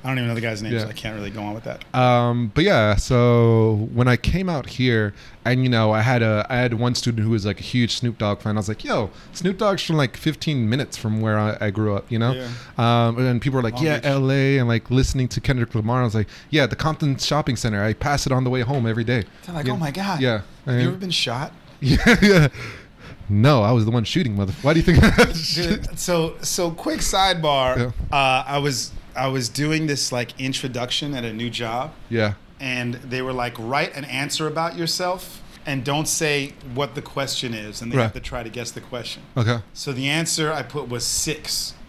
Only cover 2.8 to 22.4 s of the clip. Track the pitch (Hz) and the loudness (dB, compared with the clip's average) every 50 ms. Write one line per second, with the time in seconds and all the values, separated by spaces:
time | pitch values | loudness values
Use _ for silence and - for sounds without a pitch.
2.8 | 107 104 104 98 - - 131 120 120 120 120 120 117 113 113 113 110 110 110 104 | 4 4 4 2 2 2 4 4 6 6 6 6 6 6 6 6 4 4 2 0
3.8 | 110 120 127 117 123 127 123 113 - - - 175 190 180 170 139 117 104 - - | -2 -2 0 2 4 4 4 4 2 0 0 2 0 -2 -2 -4 -6 -8 -2 0
4.8 | 131 127 117 110 107 101 101 - - - - - - 117 127 127 131 127 120 113 | 2 2 2 2 0 -2 -4 -8 -20 -20 -20 -6 -2 0 2 2 2 2 4 4
5.8 | 110 107 107 107 110 123 131 120 113 110 107 104 104 - 127 123 127 123 120 107 | 4 4 4 4 4 2 4 4 4 4 2 2 0 0 0 0 2 0 0 0
6.8 | 120 123 120 - - 123 120 110 104 110 117 110 98 104 98 - - - - 127 | 0 0 0 0 -2 -2 0 0 0 2 0 0 0 -2 -4 -4 -8 -2 0 0
7.8 | 120 107 - - 123 120 117 - 110 104 101 - - 107 104 107 101 104 107 - | 2 0 0 -2 -2 -4 -2 -2 -2 -2 -2 -2 -2 -2 -2 -2 -2 -4 -6 -6
8.8 | - 294 233 151 107 95 - - - - - - 170 185 190 - 220 202 196 - | -4 -2 -2 -2 -2 -4 -6 -14 -20 -16 -12 -4 -2 -2 0 2 0 0 0 0
9.8 | - - 165 156 139 - - - - 160 143 - - 165 151 131 113 107 117 143 | -2 0 2 2 2 0 -2 -4 -4 -4 -4 -2 -4 -2 0 0 0 0 0 -2
10.8 | 123 - - - - 110 107 110 110 110 107 107 107 107 104 - 107 104 95 107 | -2 -6 -8 -6 -4 -2 -2 0 0 0 2 2 2 0 0 -2 -2 -2 0 0
11.8 | 107 104 101 98 - - 117 110 113 123 131 127 127 120 120 120 - - - - | 0 0 0 -2 -4 -2 -2 0 0 0 0 -2 -6 -10 -10 -12 -14 -10 -2 2
12.8 | 117 117 120 117 117 117 117 117 127 127 123 117 - 143 131 131 123 113 117 123 | 2 4 4 4 4 2 2 2 2 2 2 2 0 0 0 0 0 0 0 0
13.8 | 160 156 151 139 117 143 139 139 135 131 135 139 135 135 139 135 123 117 117 113 | 0 0 0 0 0 0 2 2 2 2 2 2 2 4 2 2 2 2 0 0
14.8 | - - 123 131 131 - - 135 127 120 - 131 - - 135 123 117 - - 110 | 0 2 2 2 4 2 2 0 -2 -2 -2 -2 0 0 0 0 0 0 0 -2
15.8 | 104 113 123 127 123 113 101 110 101 - - - - - 147 156 135 110 104 - | 0 0 2 2 2 2 2 0 0 -2 -4 -20 -10 0 2 2 2 2 0 -2
16.8 | - 156 151 - 160 143 135 117 - - 151 147 151 - 123 - - 120 107 101 | -2 -2 0 0 0 0 0 0 -2 0 0 0 0 0 -2 -2 -2 -2 0 0
17.8 | 101 110 107 - - 147 143 135 - 135 131 131 131 123 127 127 120 107 143 135 | 0 0 -2 -2 -2 -2 0 0 2 2 2 2 2 2 0 0 0 0 0 0
18.8 | 117 113 110 120 113 117 127 120 92 - - - - - 175 160 147 151 160 - | 0 0 0 0 0 0 0 0 -2 -4 -10 -20 -14 -8 -6 -4 -2 -2 -2 0
19.8 | 165 143 135 185 196 202 185 143 127 123 113 104 101 - - - - 139 123 120 | -2 -2 -2 -4 -2 -2 0 0 2 0 0 0 -4 -10 -18 -12 -4 -2 0 2
20.8 | 139 175 185 185 196 180 165 - - 127 117 123 151 - - - - - - - | 2 0 0 -2 -6 -4 -2 -2 -2 -2 -4 -4 -6 -8 -10 -18 -20 -20 -12 -2
21.8 | 147 127 - - - 233 233 - 196 208 196 175 | 2 2 4 4 6 6 6 6 6 6 8 8